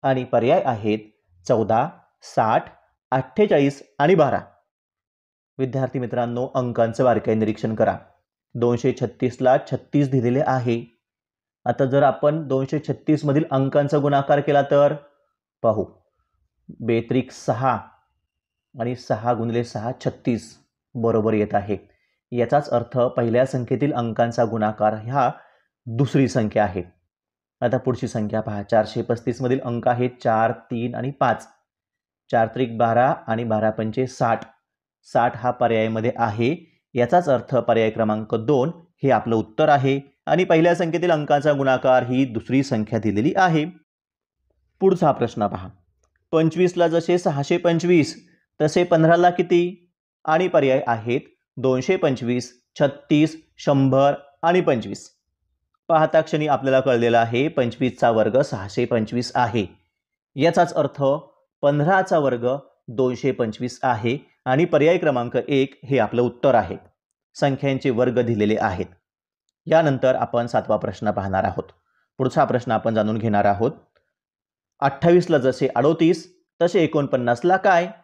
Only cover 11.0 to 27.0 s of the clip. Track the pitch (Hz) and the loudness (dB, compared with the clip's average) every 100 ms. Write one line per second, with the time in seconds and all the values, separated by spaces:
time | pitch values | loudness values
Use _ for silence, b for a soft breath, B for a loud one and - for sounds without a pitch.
11 | _ _ _ _ _ _ - 120 135 139 | _ _ _ _ _ _ -6 -2 0 4
12 | 143 131 147 156 147 135 135 156 151 143 | 2 2 0 0 -2 -2 -2 -4 -4 -8
13 | - 151 147 139 160 131 135 147 143 151 | 0 0 2 0 0 0 0 0 2 0
14 | 143 139 139 143 143 143 139 143 143 151 | 2 0 2 0 2 0 2 4 2 0
15 | - _ _ _ _ _ 117 107 85 _ | -12 _ _ _ _ _ -2 0 -4 _
16 | _ _ _ _ _ _ _ - 113 113 | _ _ _ _ _ _ _ -10 -2 -2
17 | 113 123 123 - - 120 131 113 - _ | 0 -2 -2 -8 -6 -2 0 -2 -6 _
18 | _ _ _ _ _ _ _ 131 117 123 | _ _ _ _ _ _ _ -10 -8 -8
19 | - 120 117 120 117 117 120 - 110 131 | -6 -4 -2 -2 -2 -2 -4 -6 -8 -6
20 | - - - 113 - - _ _ _ 123 | -8 -6 -4 -4 -6 -20 _ _ _ -4
21 | 113 113 107 110 104 107 98 98 - _ | 0 0 0 0 0 -2 -4 -8 -10 _
22 | _ _ _ 120 113 147 147 120 117 127 | _ _ _ -4 0 0 0 -4 -2 -2
23 | 123 - 117 113 135 135 117 127 143 151 | -2 0 0 2 0 -2 -4 -2 -2 -2
24 | 117 107 117 113 117 113 107 110 107 107 | -4 -2 -2 0 -2 0 -2 0 -2 -2
25 | 110 139 131 143 b b b _ - 113 | -6 -2 -2 -4 b b b _ -12 -2
26 | 139 143 131 135 107 104 104 95 85 _ | 0 2 0 0 -2 0 -2 -2 -10 _